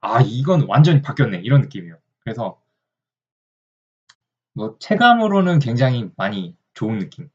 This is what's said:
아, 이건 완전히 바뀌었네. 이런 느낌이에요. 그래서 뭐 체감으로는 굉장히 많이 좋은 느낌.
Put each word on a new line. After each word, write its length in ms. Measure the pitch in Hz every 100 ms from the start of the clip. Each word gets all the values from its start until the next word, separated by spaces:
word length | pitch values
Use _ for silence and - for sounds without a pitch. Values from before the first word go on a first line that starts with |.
아, 200 | 104 113
이건 440 | 135 120 143 180 139
완전히 340 | 113 156 151
바뀌었네. 380 | - - 123 92
이런 220 | 101 139
느낌이에요. 360 | 135 98 85 82 _ _
그래서 420 | - 113 104 - _ _ _ _ _ _ _ _ _ _ _ _ _ _ _ _ _ _ _
뭐 240 | - 107 -
체감으로는 800 | - 208 240 240 214 196 180 165
굉장히 520 | 127 120 131 123 101 -
많이 400 | 98 101 87 - _
좋은 260 | - 107 110
느낌. 300 | 82 - -